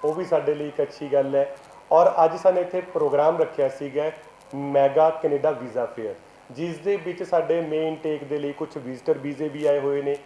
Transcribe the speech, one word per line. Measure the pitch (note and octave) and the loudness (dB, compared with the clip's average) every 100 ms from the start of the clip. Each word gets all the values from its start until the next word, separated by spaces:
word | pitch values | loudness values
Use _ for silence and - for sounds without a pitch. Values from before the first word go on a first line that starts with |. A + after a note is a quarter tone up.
ਉਹ | D3+ | -2
ਵੀ | D#3+ | -2
ਸਾਡੇ | F3+ D#3+ C#3+ | 0 0 2
ਲਈ | D3+ D3 | -2 -4
ਇੱਕ | C#3+ | -4
ਅੱਛੀ | C#3+ - C#3+ | -4 -4 0
ਗੱਲ | C#3 C3+ | 0 2
ਹੈ। | C#3 C#3 - - - - | 2 0 -4 -18 -20 2
ਔਰ | D#3+ F#3 F3+ | 6 6 6
ਅੱਜ | E3 F3 | 2 4
ਸਾਨੂੰ | F#3+ F3+ | 2 2
ਇੱਥੇ | F3 F3+ | 0 -4
ਪ੍ਰੋਗਰਾਮ | F3+ E3 D3+ C#3 D3+ E3+ | -4 0 2 4 2 4
ਰੱਖਿਆ | D#3 - C3+ | 0 2 -2
ਸੀਗਾ | C3 C#3+ C3+ D#3 D#3 - - - | -2 -6 -4 -4 -6 -18 -20 -14
ਮੈਗਾ | C#3 C#3+ C#3 C#3 C#3 D#3 | -8 0 4 4 6 4
ਕੈਨੇਡਾ | D#3+ D#3 C#3+ D3+ | 4 0 0 0
ਵੀਜ਼ਾ | C#3+ B2+ A#2+ A#2 | -2 -6 -4 -4
ਫੇਅਰ, | - A2 F#2+ - - - | -6 -8 -8 -16 -20 -20
ਜਿਸ | B2+ E3+ D#3 | -8 -8 -6
ਦੇ | F3 G3+ | -2 -2
ਵਿੱਚ | E3 F3 | -4 -8
ਸਾਡੇ | F3+ E3+ D3+ E3 | 0 0 2 0
ਮੇਨ | E3 D#3 D#3+ D#3 | 0 -2 -2 -4
ਟੇਕ | D#3+ D3+ | -4 -4
ਦੇ | C#3 D3 | -4 -4
ਲਈ | C#3+ | -4
ਕੁਛ | C#3+ D3+ D3+ | -6 -8 -8
ਵਿਜ਼ਟਰ | B2+ B2+ - D3+ | -10 -8 -2 -2
ਵੀਜ਼ੇ | C#3 C#3 D3+ | -2 -6 -6
ਵੀ | C#3+ D3 | -2 0
ਆਏ | C#3+ | 2
ਹੋਏ | C#3 C#3+ | 0 -2
ਨੇ | C#3+ C#3+ | -2 -4